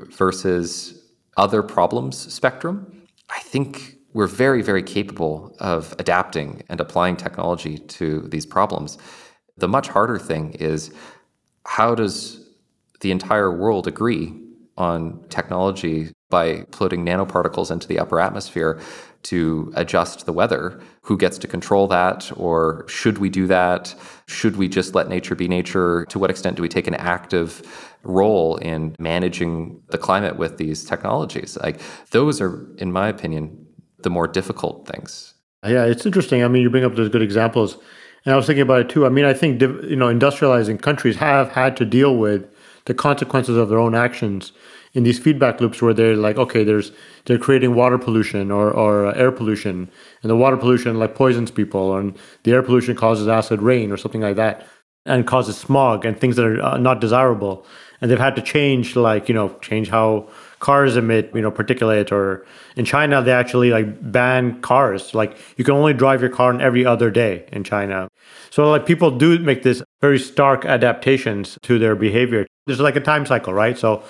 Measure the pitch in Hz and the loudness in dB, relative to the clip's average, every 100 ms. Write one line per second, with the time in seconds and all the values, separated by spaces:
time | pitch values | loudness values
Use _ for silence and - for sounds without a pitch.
0 | - - 92 92 95 87 85 - - - | -16 -2 -2 0 -2 -2 -4 -8 -14 -20
1 | _ _ _ - 101 107 101 - 87 120 | _ _ _ 0 2 0 -2 0 0 0
2 | 131 131 - - 135 - 165 202 190 - | -6 -10 -14 -4 -4 -2 -8 -8 -12 -20
3 | _ _ _ - - 131 139 - - - | _ _ _ -16 -6 -6 -6 -8 -20 -20
4 | _ 110 95 95 131 127 101 98 90 101 | _ -4 -4 0 0 2 0 -2 -2 -6
5 | 98 - 82 78 - - 98 85 80 - | -6 -6 -6 -6 -12 -10 -4 -4 -6 -8
6 | 90 87 92 82 71 - - 85 76 90 | -2 0 -2 -6 -10 -12 -12 -8 -6 -2
7 | 90 85 - - 87 87 78 76 - - | -2 -2 -8 -6 -4 -4 -6 -12 -16 -8
8 | 80 78 80 78 78 92 101 82 73 - | -6 -6 -6 -10 -6 -2 -2 -2 -10 -14
9 | - - - _ _ _ 92 127 - 98 | -20 -20 -20 _ _ _ -2 -2 -2 0
10 | 113 104 - 78 78 80 80 78 80 - | 0 -2 -6 -6 -6 -6 -4 -4 -8 -18
11 | - - _ _ _ _ - - 117 113 | -20 -20 _ _ _ _ -8 0 0 2
12 | 104 - - - - _ _ _ _ _ | -2 -4 -12 -16 -20 _ _ _ _ _
13 | 98 92 - 107 98 85 104 101 87 80 | -4 -4 -2 0 0 0 0 0 -4 -4
14 | 117 90 80 - - - _ - 87 85 | -2 -2 -6 -12 -20 -20 _ -6 -4 -4
15 | 82 - - - - 90 95 95 85 80 | -6 -10 -12 -10 -6 -2 -2 -2 -4 -4
16 | 80 - _ 87 82 80 - - 95 87 | -6 -12 _ 0 0 -4 -10 -4 -4 -2
17 | 85 90 95 90 85 - 87 85 - 82 | -2 -2 -2 -2 -2 -2 -6 -6 -6 -6
18 | 80 82 95 101 - 85 80 80 - - | -2 -2 -2 -4 -8 -4 -4 -4 -10 -20
19 | - _ - 90 80 80 78 - 85 90 | -20 _ -6 -2 -2 -2 -4 -6 -2 -2
20 | 85 - - 82 110 69 87 - - _ | -2 -6 -8 -2 0 0 -4 -10 -20 _
21 | - 98 92 - - 87 - 98 98 90 | -4 0 0 -2 -8 -10 0 2 4 2
22 | 90 - - - 87 82 80 80 - - | 2 -2 -8 -8 -2 0 0 -2 -10 -4
23 | 117 101 98 95 92 92 87 90 - - | -2 0 -2 -2 2 2 2 0 -4 -16
24 | - - - - 113 98 92 95 90 92 | -20 -20 -16 -4 -2 0 -2 -2 -2 -2
25 | 82 90 - 90 90 90 90 98 90 85 | -2 -6 -6 -4 -2 -2 -2 -2 0 0
26 | 82 - 92 92 92 90 85 95 90 85 | -4 -4 -2 -2 -6 -4 -4 -4 -4 -4
27 | 87 87 - 90 82 - - - - - | -4 -4 -4 -4 -4 -8 -20 -20 -20 -20
28 | - 92 104 101 80 82 82 80 80 80 | -4 2 2 2 0 -2 -6 -6 -6 -8
29 | 82 85 90 - 85 82 82 - _ - | -4 -2 -2 -4 -4 -6 -8 -14 _ -8
30 | - 95 98 - 80 - 78 78 - 85 | -2 -2 -2 -4 -6 -6 -8 -8 -8 -8
31 | 104 131 156 - - - - - - - | -4 -4 -4 -8 -12 -8 -8 -8 -14 -20
32 | - 113 147 113 95 87 - - 92 92 | -2 0 2 0 -4 -6 -14 -10 -6 -2
33 | 104 101 82 78 78 78 - - _ _ | -2 -4 -8 -8 -8 -14 -20 -20 _ _
34 | 90 87 82 92 - - - - - - | -6 -2 -2 -4 -6 -8 -8 -10 -14 -14
35 | - - - _ _ _ 104 123 117 120 | -14 -18 -20 _ _ _ -2 2 2 0
36 | 214 190 - 123 120 127 123 131 127 110 | 0 0 2 2 2 4 2 2 0 0
37 | 110 113 104 104 117 120 101 - - - | 0 0 0 0 0 2 0 -2 -18 -20
38 | - - 139 135 127 139 139 127 120 156 | -20 -10 0 2 2 2 4 4 2 2
39 | 135 131 143 135 165 120 131 143 - 139 | 4 4 2 2 0 2 0 0 -6 0
40 | 123 120 139 143 143 123 107 107 - 143 | 2 4 2 4 4 4 2 -2 -2 0
41 | 120 110 151 139 135 127 131 131 110 123 | 0 0 2 2 2 0 0 0 0 4
42 | 139 123 107 101 98 _ - - - - | 4 4 0 -2 -6 _ -20 -16 -8 -2
43 | 147 143 127 131 127 117 107 113 117 113 | 0 0 0 -2 0 2 2 2 2 2
44 | 123 - 110 98 - - - - - 131 | 0 -2 -6 -6 -10 -18 -20 -20 -8 0
45 | 120 120 160 143 131 - 117 - 117 110 | 2 2 2 2 2 2 -2 0 0 4
46 | 113 107 107 107 120 117 107 107 - - | 4 4 0 0 0 0 2 2 -2 -10
47 | - - - 120 - 135 127 120 123 123 | -20 -18 -2 0 4 4 4 4 4 2
48 | 123 110 101 101 98 101 107 - 107 104 | 2 0 0 -2 -2 0 2 2 2 2
49 | 101 104 127 127 110 104 104 90 90 - | 0 2 2 2 -2 -2 -4 -6 -8 -14
50 | - - 110 113 131 131 120 123 123 113 | -20 -10 0 4 4 4 2 2 2 0
51 | 110 - 131 120 113 - 104 98 95 95 | -2 0 2 2 -2 -4 -2 -2 -2 -2
52 | 101 95 - - 110 127 127 123 123 117 | -4 -8 -18 -4 0 0 2 2 2 0
53 | 113 110 107 113 110 107 110 127 104 98 | 0 2 2 0 0 0 2 2 0 -6
54 | 110 113 107 98 110 - - _ _ _ | -6 -4 -4 0 -2 -2 -12 _ _ _
55 | - 123 113 131 107 104 - 139 131 107 | -2 0 2 0 0 -4 0 2 4 2
56 | 113 104 127 120 113 110 131 131 123 123 | -2 0 0 2 2 0 -2 0 2 2
57 | 110 123 131 107 98 95 - - - - | 2 4 4 2 -4 -8 -12 -20 -20 -6
58 | 120 123 135 131 - 156 143 131 117 127 | 0 2 2 0 -2 0 2 2 0 2
59 | 117 107 - 113 98 - - 110 101 113 | 2 2 0 0 0 -6 -6 -4 0 2
60 | 110 110 107 - - - - 143 139 120 | 2 0 -4 -16 -20 -6 2 4 4 2
61 | 113 110 107 117 107 - 107 123 113 107 | 2 2 0 -2 -2 -2 -2 0 2 2
62 | 98 101 98 95 - - - - 110 139 | 2 0 0 -4 -10 -20 -14 -6 0 2
63 | 151 143 123 123 123 127 123 113 107 107 | 4 4 4 2 2 2 4 4 0 -6
64 | 127 117 123 127 123 - - 131 131 98 | -2 0 2 2 0 -4 2 4 4 0
65 | - 113 107 - - - 127 143 151 131 | -4 -2 -2 -4 -16 -2 2 4 4 4
66 | 135 131 123 127 123 123 135 123 123 113 | 4 4 0 2 2 4 2 4 4 4
67 | 117 104 113 87 - 107 95 104 98 95 | 2 2 0 -2 -8 -10 -4 -2 -2 -4
68 | 92 - _ - - - 147 151 147 170 | -8 -14 _ -20 -6 2 4 4 2 2
69 | 170 123 156 170 165 127 131 123 - _ | 2 4 4 4 2 2 2 0 -4 _
70 | 143 139 - - 139 131 - 127 120 113 | 2 2 2 2 4 4 2 2 4 2
71 | 131 135 123 101 95 - - 120 110 101 | 2 2 0 -4 -8 -12 0 2 2 2
72 | 107 110 123 113 98 _ - 131 143 139 | 2 2 0 0 -4 _ -8 0 2 2
73 | 139 151 139 120 - 95 113 123 113 107 | 0 0 2 -2 0 0 0 2 0 0
74 | - | -4